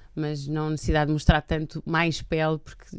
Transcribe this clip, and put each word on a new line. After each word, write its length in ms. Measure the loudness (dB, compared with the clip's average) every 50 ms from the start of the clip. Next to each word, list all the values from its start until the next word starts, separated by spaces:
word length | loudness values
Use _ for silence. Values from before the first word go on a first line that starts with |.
| -20 -14 -8
mas 300 | -6 -4 -4 -4 -6 -6 -6
não 240 | -4 -4 -2 -2
necessidade 360 | -4 -2 0 2 2 4 4 2
de 60 | 2
mostrar 280 | 4 6 6 6 6
tanto 400 | 2 -2 -4 -4 -4 -6 -8 -10 -6
mais 360 | -2 0 2 2 0 0 -2
pele, 360 | -4 -4 -2 0 0 0 0 -2
porque 280 | -6 -10 -18 -20 -18 -16 -16